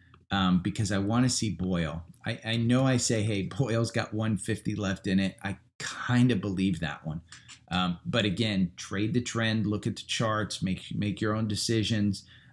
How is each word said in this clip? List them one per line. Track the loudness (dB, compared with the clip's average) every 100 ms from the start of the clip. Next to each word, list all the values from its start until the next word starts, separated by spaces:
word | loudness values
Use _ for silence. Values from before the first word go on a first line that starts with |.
| -20 -20 _
um, | 0 4 4
because | 2 -2 0
I | 0
wanna | 2 2 2
see | 2 -2
Boyle. | -2 0 0 0 -4 -10 -10 -8
I, | -6
I | -2 0
know | 4 4 4
I | 2
say, | 2 2
"Hey, | 2 0
Boyle's | -2 -2 0 2 0
got | -2 -4
one | -2 0 -2
fifty | -2 -4 -4
left | -2 -2 -2 0
in | 2
it." | 2 -2
I | -8 -10 _ -12
kinda | -10 -8 0 4 6 4
believe | 0 0 0 0
that | -4 -6 -8
one. | -8 -10 -18 -20 -20 -4
Um, | 0 0 -2 -2
but | 0
again, | 0 0 0 2 0 -2
trade | -8 -4 0
the | 0
trend, | 0 0 0 2 0
look | 0 -2
at | -6
the | -6
charts, | -2 0 0 -2 -4
make, | -2 -2 -4
make | -4 -2 -2
your | -2
own | 0 -2
decisions. | -2 0 0 2 2 2 0 -6 -20 -20